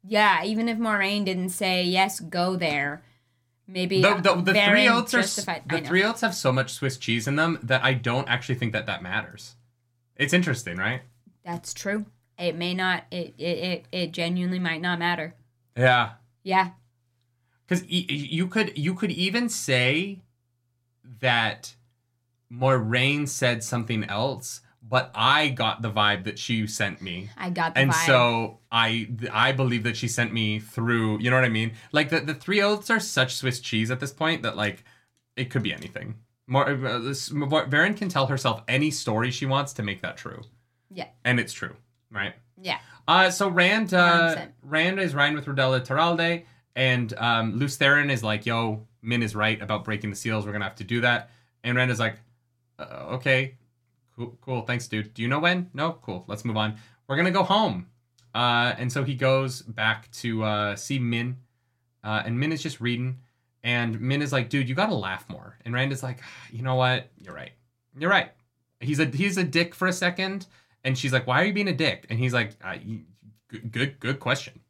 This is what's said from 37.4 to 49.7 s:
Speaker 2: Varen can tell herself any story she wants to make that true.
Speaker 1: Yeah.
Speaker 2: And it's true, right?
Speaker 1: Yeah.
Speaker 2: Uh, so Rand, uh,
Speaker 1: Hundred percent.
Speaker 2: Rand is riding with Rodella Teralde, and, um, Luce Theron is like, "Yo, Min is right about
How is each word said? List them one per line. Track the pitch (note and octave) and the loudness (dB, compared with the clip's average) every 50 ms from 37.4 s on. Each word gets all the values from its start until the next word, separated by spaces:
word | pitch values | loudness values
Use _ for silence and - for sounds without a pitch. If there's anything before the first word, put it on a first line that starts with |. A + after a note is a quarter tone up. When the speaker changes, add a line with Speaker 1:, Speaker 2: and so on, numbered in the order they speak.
| D3 C#3 D3+ D#3 - | -2 2 2 0 2
Speaker 2:
Varen | C3+ C3+ D3 E3 G3 G#3 | 2 2 2 2 2 0
can | G#3 G#3 F#3+ | -2 -4 -2
tell | - D3 C3+ | 0 0 0
herself | C3+ C#3+ B2+ - B2+ A2+ - - - | 0 0 0 0 0 -2 -2 -2 -2
any | B2 C3 D3 D#3 | 0 2 2 0
story | C#3+ - - - G#2+ A2 A#2+ B2 | 0 -2 -4 -2 0 0 0 -2
she | B2 - C#3 | -2 -4 -2
wants | C3+ C3 C#3 C#3+ C#3 - | 0 0 0 -2 -2 -6
to | - G#2+ | -6 -4
make | G2+ G2 F#2 - | -6 -6 -6 -8
that | - - - | -10 -10 -10
true. | - - - - - - _ _ _ _ _ _ _ _ | -14 -14 -14 -14 -18 -20 _ _ _ _ _ _ _ _
Speaker 1:
Yeah. | F#3+ F3+ - - _ _ _ | -14 -14 -14 -14 _ _ _
Speaker 2:
And | B2 B2 A#2+ | 0 2 2
it's | A2 - - | 0 -2 -6
true, | - - - - - _ _ _ _ _ _ A2 | -10 -10 -10 -10 -14 _ _ _ _ _ _ -6
right? | G2+ G2 - - - _ _ _ - F#3 | -6 -6 -6 -6 -12 _ _ _ -12 -6
Speaker 1:
Yeah. | F#3 C#3 - - - - - _ - | -6 -6 -6 -6 -16 -20 -10 _ 4
Speaker 2:
Uh, | D#3+ F#3 F#3+ F#3 | 6 6 6 4
so | F3+ - G3+ G3 | 4 2 0 2
Rand, | F3 F3 F3 F#3 G#3 A3 A3 F3 F#3 | 4 4 4 4 4 2 0 2 4
uh, | F3+ F3 F3 | 6 6 6
Speaker 1:
Hundred | E3+ E3+ E3 E3 D#3+ | 6 6 4 4 2
percent. | D3+ - - - _ - | -2 -6 -12 -16 _ -12
Speaker 2:
Rand | C3 D3 D#3 E3 F3+ F#3+ G3 | -2 0 2 2 2 2 0
is | F#3+ E3+ C3+ | -2 -2 2
riding | C#3+ C#3+ D3 D3+ | 2 2 2 2
with | D3 C#3 | -2 -4
Rodella | - C#3 C3+ C3 C3 C3 B2+ B2+ | -4 0 2 2 2 2 0 0
Teralde, | - C3+ D3 D#3+ E3+ E3+ E3 E3 E3+ E3+ E3+ E3+ - _ _ _ _ _ | 0 2 2 4 4 2 2 2 0 0 -2 -6 -14 _ _ _ _ _
and, | - C3 C3 B2+ B2 A#2+ A2 G#2 - | 0 2 2 2 2 0 -2 -4 -2
um, | A2+ A#2 A#2 A2+ A2+ A2+ F#2+ | 0 2 2 2 2 0 0
Luce | A#2 C#3 C#3+ C3 | 0 -2 -2 0
Theron | - D3 C#3 C#3+ D3 D3 C#3+ | 2 4 4 6 4 4 2
is | C3+ A2 A2 | 0 -2 0
like, | A2 G#2+ G#2 A2 | -2 -2 -2 -2
"Yo, | A#2 A#2 A#2 A#2 A2+ A2 A2 A2 _ _ _ - | -2 0 0 0 0 -2 -6 -8 _ _ _ -4
Min | A2+ A#2+ A#2+ A#2 | -2 0 0 0
is | G#2 - | 0 0
right | G#2+ G#2+ A2 A2 - | 0 2 2 2 0
about | G#2 F#2+ | -2 -4